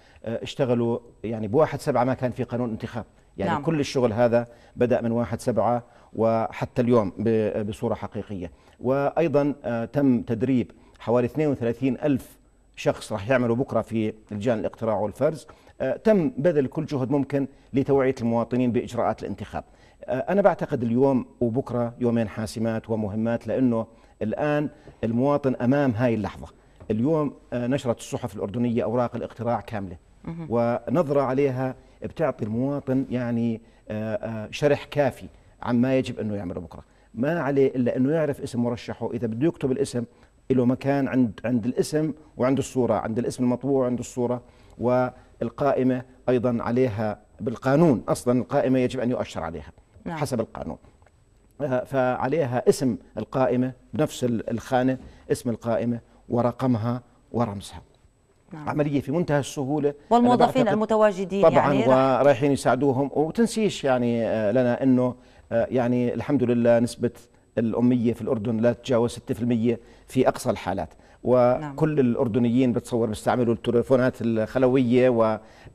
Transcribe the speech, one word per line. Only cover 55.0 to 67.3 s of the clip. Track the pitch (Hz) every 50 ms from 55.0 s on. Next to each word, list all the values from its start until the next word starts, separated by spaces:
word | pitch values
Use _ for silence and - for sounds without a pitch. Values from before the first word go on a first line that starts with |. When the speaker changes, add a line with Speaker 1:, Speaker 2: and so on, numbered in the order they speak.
| - - - - - - 147
Speaker 1:
اسم | - - 123
القائمة | 113 - - 117 113 - 110 120 120 113 - _ _ - _ -
ورقمها | 117 120 117 120 117 - 131 131 123 107 110 120 120 123 - _ _ _ _ - -
ورمزها. | 113 120 107 101 101 92 - - - - _ _ _ _ _ _ _ _ _ _ _ _ - -
Speaker 2:
نعم. | - - -
Speaker 1:
عملية | - 151 147 151 143 135
في | - 135 135
منتهى | 175 175 - 147 143
السهولة. | 127 - - 151 135 131 147 151 143 143 139 - - -
Speaker 2:
والموظفين | 226 240 240 247 247 233 247
Speaker 1:
أنا |
بعتقد | - - 262 247 208
Speaker 2:
المتواجدين | 196 214 220 208 220 214 214 214 190 180 196 175 185 202 180
Speaker 1:
طبعا | 160 135 135 110 139 143
Speaker 2:
يعني | 135 123
راح | 131 127 131 135 135 127 127
Speaker 1:
ورايحين | 135 143 135 107 143 143 139
يساعدوهم، | - - 147 - 127 143 139 123 131 143 135 -
وتنسيش | 135 151 156 - - 233 - - 220 214 190 - - -
يعني، | 139 127 123 123 120 117 117 113
آه، | 98 98 110 107 101
لنا | 113 127 123 120 120 - 135
إنه، | 135 127 123 127 123 120 - - - - - - - 113
آه، | 117 110 -
يعني | 104 131 120 120 123 123 123 120 -
الحمد | 117 110 - 147 131 127
لله | 113 120 120 117 117 117 117
نسبة | 120 117 - - 117 117 - - - _